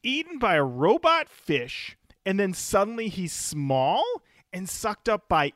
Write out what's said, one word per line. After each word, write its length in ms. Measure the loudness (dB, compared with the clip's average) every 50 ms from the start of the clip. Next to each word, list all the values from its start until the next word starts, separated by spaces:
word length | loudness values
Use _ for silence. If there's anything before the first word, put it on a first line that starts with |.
eaten 360 | -6 -4 -4 -4 -4 -8 -4 0
by 160 | 2 2 4
a 100 | 2 2
robot 640 | 0 0 2 4 4 4 4 4 4 4 2 0 -4
fish, 680 | -10 -10 -4 -2 -2 -2 -2 -6 -10 -12 -14 -14 -16 _ _ _ _ _ -4
and 160 | -2 0 0
then 140 | 0 0 -2
suddenly 540 | -4 -2 2 2 2 2 2 -2 -4 -6 -6
he's 240 | -4 -4 -6 -6
small 680 | -6 -8 -8 -6 -4 -4 -2 0 2 2 2 2 2 2 0 0 -2 -6 -10 _ _ _ _ _
and 160 | -12 -10 -10 -10
sucked 400 | -8 -4 -4 -4 -4 -4 -2 -2
up 200 | -2 0 0 2
by 240 | 2 2 2 0 -2